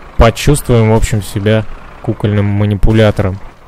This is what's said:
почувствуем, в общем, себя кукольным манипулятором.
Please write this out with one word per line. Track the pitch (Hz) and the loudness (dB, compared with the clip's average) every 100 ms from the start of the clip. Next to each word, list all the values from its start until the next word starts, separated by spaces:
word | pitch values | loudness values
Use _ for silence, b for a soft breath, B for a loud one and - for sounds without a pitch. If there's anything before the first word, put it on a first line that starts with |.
| - - | -4 2
почувствуем, | 117 - - 147 - 117 110 | 2 2 0 0 2 2 4
в | |
общем, | 110 - 110 | 2 0 -2
себя | 95 107 101 110 107 - - - | -4 -4 -2 -2 -2 -10 -16 -10
кукольным | - 110 104 104 | -8 -4 -2 0
манипулятором. | 101 101 104 101 - 110 107 - 95 98 - - | 0 0 -2 2 2 4 2 2 -4 -6 -12 -18